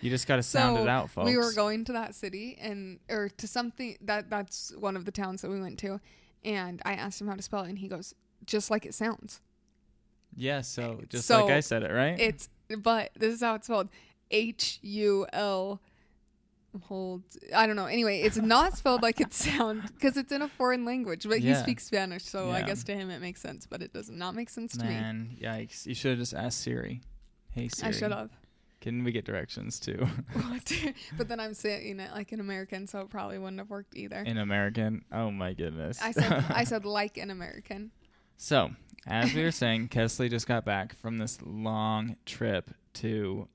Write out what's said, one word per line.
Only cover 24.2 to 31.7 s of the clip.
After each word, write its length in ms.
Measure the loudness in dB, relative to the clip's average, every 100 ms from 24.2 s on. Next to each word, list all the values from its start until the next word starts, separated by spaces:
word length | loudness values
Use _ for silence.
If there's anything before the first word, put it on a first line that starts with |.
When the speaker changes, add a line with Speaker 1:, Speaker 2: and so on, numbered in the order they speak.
| -6 -6
Speaker 2:
make 140 | -8
sense 280 | -8 -8 -4
to 80 | -2
me. 60 |
Speaker 1:
Man, 440 | -2 -2 -4 -8 -8
yikes. 440 | -6 -6 -8 -10 -8
You 80 | -2
should've 240 | 0 0
just 140 | -2 -4
asked 240 | -4 -4
Siri. 400 | -4 -4 -4 -8 -12 -20 -20 _ -10
"Hey, 180 | -6 -4
Siri. 200 | -4 -2
Speaker 2:
I 20 |
should've. 380 | -2 -2 -2 -6 -14 _ _ _ _
Speaker 1:
Can 220 | -4 -2
we 80 | 0
get 140 | 0 -2
directions 540 | -4 -4 -6 -6 -6
to?" 240 | -4 0 0 0
<laughs> 120 | -4
Speaker 2:
What? 380 | -2 -2 -4 -4 -2 -2 -6
<laughs> 180 | -10 -6
But 100 | -4
then 120 | -4
I'm 160 | -6 -4
saying 440 | -2